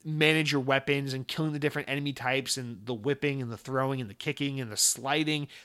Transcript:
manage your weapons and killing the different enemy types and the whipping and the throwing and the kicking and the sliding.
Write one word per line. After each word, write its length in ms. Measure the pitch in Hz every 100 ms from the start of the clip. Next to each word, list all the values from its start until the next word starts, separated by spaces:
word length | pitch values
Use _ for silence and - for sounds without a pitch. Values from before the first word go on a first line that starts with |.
manage 480 | 156 156 156 156 151
your 80 | 143
weapons 540 | 131 135 143 143 139
and 140 | 131 131
killing 260 | - 156
the 60 | 147
different 280 | 147 147 131
enemy 220 | 139 143
types 460 | 135 127 135 135 135
and 280 | 123 104 110
the 80 |
whipping 480 | 117 131 139 147 139
and 100 | 120
the 60 | 110
throwing 440 | - 131 135 131
and 80 | 110
the 60 | 117
kicking 440 | 156 139 143 135
and 120 | 117
the 40 | 107
sliding. 720 | - - 131 147 151 151 147 -